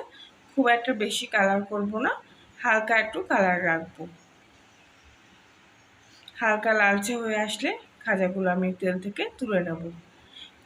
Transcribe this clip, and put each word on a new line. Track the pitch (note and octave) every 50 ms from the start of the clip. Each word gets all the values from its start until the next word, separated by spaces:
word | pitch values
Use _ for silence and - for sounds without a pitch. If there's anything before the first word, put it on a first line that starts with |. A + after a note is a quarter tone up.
| - - - - - - _ _ _ -
খুব | - C#4 B3+ A#3 A#3+
একটা | A#3 A#3 B3+ A#3 G#3 G#3
বেশি | A3 - - B3 - -
কালার | G#3 G3 G3 G3 G3+ G3+ -
করব | G#3+ G#3 G3+ G3+ G#3+ A3 C4+
না, | G#4 C#5 - - - - - - - - -
হালকা | - B3 A3 G#3+ A3 A3+ A#3 A3 G#3+
একটু | G#3+ - - F#3+ -
কালার | C#4+ A3 F#3+ F3+ F3+ F3 F#3 E3+
রাখবো। | E3 E3 E3 - - - E3 F3 - - - _ _ _ _ _ _ - _ _ _ _ _ _ _ _ _ - - _ _ - - - _ _ _ _ _ _ _ _ _ _ _ _ _ - - - - - - -
হালকা | A#3 A3 G#3 G#3+ A3 A3+ A3 G#3+
লালচে | G3+ G3+ G3+ G3+ G3+ A#3 A#3+ A#3
হয়ে | A3+ A3 G#3+ G#3+ G#3+
আসলে | G#3 - - C4+ E4+ A4 A#4+ - - _ - -
খাজাগুলো | A3+ G3+ F#3+ F#3 F3+ F#3+ F#3+ F#3 F3+ F3+
আমি | F#3 F#3 F#3 F#3 -
তেল | G3 F#3 F#3 F#3 F#3
থেকে | G3+ G3+ - G#4+ A#4 - -
তুলে | B3+ G#3+ G3+ F3+ F3
নেব। | E3+ E3 E3 E3 E3+ E3+ - - - - - - - - - - - - _ -